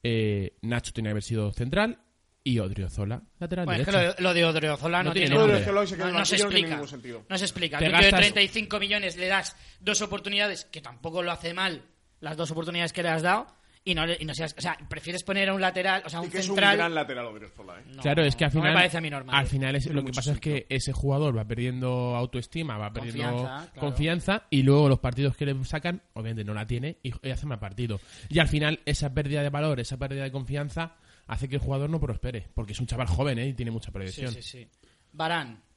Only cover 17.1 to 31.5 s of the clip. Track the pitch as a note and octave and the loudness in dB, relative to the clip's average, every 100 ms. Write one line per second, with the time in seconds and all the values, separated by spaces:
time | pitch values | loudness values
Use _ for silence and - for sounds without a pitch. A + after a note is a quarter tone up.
17.1 | B2 A#2+ G#2+ G#2 - F#2+ F2 - - D3 | -4 -8 -10 -16 -18 -18 -18 -18 -4 2
18.1 | D#3 D3 - D3+ D#3 F3 F3+ F3+ E3+ D#3+ | 4 4 4 2 4 6 6 4 2 -4
19.1 | C#3 C3 C3+ C3+ C3+ C3 C#3 B2 D3 C3+ | -6 2 2 2 0 0 0 0 0 0
20.1 | B2+ B2 C3+ D3+ C#3+ - C3 C#3+ C3 C#3 | -2 -2 -2 -2 -4 -2 -2 -2 0 2
21.1 | C#3 D3+ A2+ G#2+ A#2 B2 B2+ B2+ B2 B2 | 2 2 0 -2 -2 -2 -2 -2 0 0
22.1 | A#2+ B2 B2 - E3 D#3+ G#2+ G#2 A2+ A#2 | -2 -2 -4 -6 -6 -6 -6 -6 -8 -8
23.1 | A#2 - A#2+ B2+ C3+ - - C#3+ C3+ D#3 | -4 -2 -2 -4 -8 -14 -6 -4 0 0
24.1 | F3 - G#3+ _ C#3 C3+ C#3+ D3 B2+ B2+ | 0 0 -2 _ 4 8 8 8 6 2
25.1 | A#2+ C#3 - C#3+ C3+ B2+ D#3+ F3 F3+ _ | 0 0 0 -2 -2 -4 -4 -4 -6 _
26.1 | - A2 A2+ G#2 G#2 G#2+ A#2+ C#3+ F3 B2+ | -10 -8 -6 -6 -6 -4 -4 -4 -8 -10
27.1 | A#2+ C3+ A#2+ - A2+ G2+ G2 A#2+ G2+ - | -8 -6 -6 -6 -6 -8 -6 -4 -4 -8
28.1 | - - D3+ D#3 D3 D3+ D#3 - C#3+ D3 | -18 0 2 4 4 2 -2 -2 -2 -2
29.1 | C3 C#3 D3 C#3+ C#3+ D#3 C3 A#2 B2+ C3+ | -2 -2 -2 -2 0 0 -2 -4 -6 -6
30.1 | C#3 C3+ C3+ B2+ C#3+ D3 E3 D#3+ _ _ | -6 -6 -6 -6 -4 -4 -6 -8 _ _
31.1 | _ - C#3 C3+ | _ -8 -6 -4